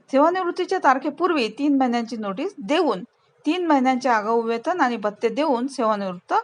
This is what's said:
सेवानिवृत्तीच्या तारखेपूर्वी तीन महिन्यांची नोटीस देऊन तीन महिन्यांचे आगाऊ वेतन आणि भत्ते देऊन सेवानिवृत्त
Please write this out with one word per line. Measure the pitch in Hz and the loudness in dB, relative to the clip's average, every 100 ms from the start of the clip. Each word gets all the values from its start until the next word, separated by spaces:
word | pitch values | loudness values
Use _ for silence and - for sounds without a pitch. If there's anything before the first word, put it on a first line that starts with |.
| - | -2
सेवानिवृत्तीच्या | 269 320 370 349 359 359 370 | 2 4 2 -2 -4 -2 0
तारखेपूर्वी | 311 277 294 277 349 311 220 | 2 2 0 -2 0 0 -2
तीन | 214 285 277 | -2 0 2
महिन्यांची | 262 240 226 233 | 2 0 -4 -6
नोटीस | 208 190 359 311 | -6 -6 -6 -6
देऊन | 202 311 311 185 - _ _ _ 294 | -2 0 2 0 -6 _ _ _ -2
तीन | 359 339 | 0 2
महिन्यांचे | 277 254 254 262 | 2 4 0 2
आगाऊ | 220 208 233 | 0 2 0
वेतन | 226 233 302 349 | 0 -2 -2 0
आणि | 254 226 | 0 0
भत्ते | 208 208 226 | -6 -2 -4
देऊन | 208 311 240 269 | 0 0 0 -2
सेवानिवृत्त | - 220 208 196 180 - 392 | -2 0 0 -4 -8 -4 -4